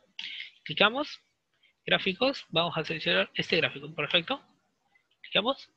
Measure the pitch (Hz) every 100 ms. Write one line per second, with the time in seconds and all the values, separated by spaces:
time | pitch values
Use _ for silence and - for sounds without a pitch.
0 | _ - - - - - - 156 202 254
1 | 302 - _ _ _ _ _ _ - 180
2 | 196 185 262 269 - 165 170 160 151 160
3 | 170 180 202 - - 175 135 139 147 156
4 | 147 180 170 277 - _ _ _ _ _
5 | _ _ - 185 220 277 -